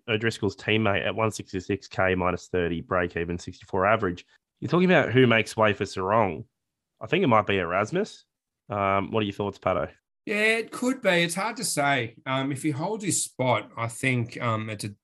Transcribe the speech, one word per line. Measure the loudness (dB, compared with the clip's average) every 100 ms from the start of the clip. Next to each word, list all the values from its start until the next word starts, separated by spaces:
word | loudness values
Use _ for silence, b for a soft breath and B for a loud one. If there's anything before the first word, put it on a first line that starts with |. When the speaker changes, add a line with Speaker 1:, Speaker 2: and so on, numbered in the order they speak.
| -4
Speaker 1:
O'Driscoll's | -2 -2 -2 -4 -4
teammate | 0 2 2 0 -2
at |
one | -2 -2
sixty-six | -2 -8 -8 -4 -4 -4
K, | -2 0
minus | 2 0 -2 -4
thirty, | -2 -2 -4
break | -2 -2 0 -2
even, | -6 -6
sixty-four | -10 -18 -6 0 2
average. | 2 0 -4 -10 b _ _
You're | -2
talking | 2 4
about | 4 4
who | 6 6
makes | 4 2 2
way | 2
for | 2
Serong. | -4 -4 2 2 2 -2 -10 _ _ _ _ -18
I | -4
think | 0
it | 4
might | 4 4
be | 2
Erasmus. | 2 0 0 -2 -4 -8 _ _ _ _ -8
Um, | -2 2 0 0
what | -2
are | -2
your |
thoughts, | -2 -4 -2
Pato? | -2 -2 -4 -8 _ _
Speaker 2:
Yeah, | -6 -2 0 0
it | -4
could | -4 -2 0
be. | 2
It's | 2 2 -2
hard | -6 -6
to |
say. | -6 0 0 0 -2 -8 -6
Um, | -4 -2
if | -4
he | -4
holds | -4 -4 -4
his | -2 -2
spot, | -4 -2 0 0 -2 -8
I | -8
think, | -4 -2 0 -2 -4
um, | -4 -2 -4
it's | -8
a | -10 -6